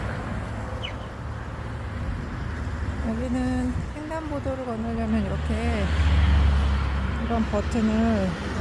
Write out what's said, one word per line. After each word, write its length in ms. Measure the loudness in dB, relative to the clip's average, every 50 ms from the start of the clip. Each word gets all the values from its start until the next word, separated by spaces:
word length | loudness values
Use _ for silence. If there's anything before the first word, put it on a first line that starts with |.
| -6 -6 -6 -6 -6 -6 -6 -6 -6 -6 -6 -6 -6 -6 -6 -6 -6 -6 -8 -8 -8 -10 -10 -10 -8 -8 -8 -8 -8 -8 -8 -8 -8 -8 -8 -6 -6 -6 -6 -4 -4 -4 -4 -4 -6 -6 -6 -6 -6 -6 -4 -4 -4 -4 -4 -4 -4 -4 -4 -2 -2 -2
여기는 640 | -2 -2 -2 0 0 0 0 0 0 0 0 0 0 -2 -4 -4 -6
횡단보도를 680 | -8 -6 -6 -6 -6 -4 -4 -4 -4 -2 -2 -4 -4 -4
건너려면 640 | -4 -4 -2 -2 -2 -2 -2 0 2 2 0 2
이렇게 580 | 0 -2 -2 0 0 0 0 2 0 2 2 2 2 2 4 4 6 6 6 6 6 6 6 6 6 6 6 4 4 2 2 2 0 0 0 -2 -2 -2 -2 -2
이런 200 | 0 2 2 2
버튼을 840 | 2 2 0 0 2 2 2 2 4 4 4 4 4 4 4 2 0 0 -2 -4 -4 -2 -2